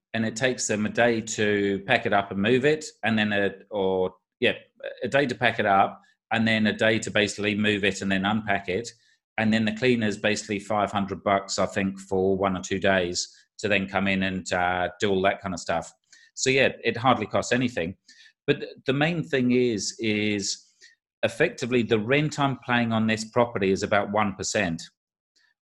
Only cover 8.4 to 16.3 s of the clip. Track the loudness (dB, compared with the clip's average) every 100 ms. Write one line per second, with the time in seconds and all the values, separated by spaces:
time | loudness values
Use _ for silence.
8.4 | 0 -2 -2 -4 -6 -14 _ _ _ -2
9.4 | 2 2 0 0 2 2 0 0 -2 -2
10.4 | -4 -6 -2 -2 0 -2 -4 -4 0 0
11.4 | 0 -2 -2 -2 -4 -4 -4 0 2 2
12.4 | 0 -2 -4 -2 2 2 0 -4 -8 -12
13.4 | _ -8 -2 -2 0 0 0 0 -2 -4
14.4 | -4 0 0 0 -2 -2 0 2 0 0
15.4 | -6 -8 -4 -4 -4 -14 _ -20 _